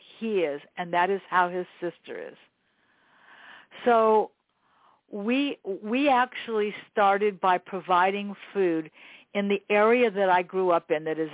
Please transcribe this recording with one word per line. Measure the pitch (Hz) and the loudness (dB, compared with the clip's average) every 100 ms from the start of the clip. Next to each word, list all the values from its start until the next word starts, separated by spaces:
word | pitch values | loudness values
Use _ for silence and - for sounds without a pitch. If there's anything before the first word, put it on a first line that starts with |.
| - - | -10 -10
he | 220 196 | -4 -2
is, | 156 143 - - | -2 -4 -12 -12
and | 175 | -4
that | 175 185 | 0 0
is | 196 - | 0 0
how | 180 175 | 0 0
his | 180 175 - | -2 -8 -8
sister | 175 - - 90 | -10 -10 -16 -14
is. | - - _ _ _ _ _ _ _ _ _ - - - - - 247 | -14 -16 _ _ _ _ _ _ _ _ _ -20 -20 -20 -20 -4 2
So | 233 220 214 - _ _ _ _ _ _ _ _ | 4 4 4 0 _ _ _ _ _ _ _ _
we, | 208 208 262 285 - - 190 | -10 -2 -2 -2 -6 -10 -10
we | 208 247 285 | -4 -2 2
actually | 247 254 - - 220 208 - - | 2 0 -4 -6 -4 -4 -6 -10
started | 226 196 196 208 185 | 0 2 2 0 0
by | 190 180 | 0 0
providing | - 185 165 175 190 202 202 190 - | -2 -12 0 2 2 0 -8 -12 -10
food | 202 185 160 156 _ - - _ | -2 0 0 -6 _ -20 -20 _
in | 202 202 | -4 -2
the | 202 - | -2 0
area | 208 220 247 240 | 2 4 4 2
that | 190 190 | 2 2
I | 180 | 2
grew | 180 185 180 | 0 -2 2
up | 170 - | 0 0
in, | 156 160 | -4 -2
that | 156 | -4
is | 156 | -6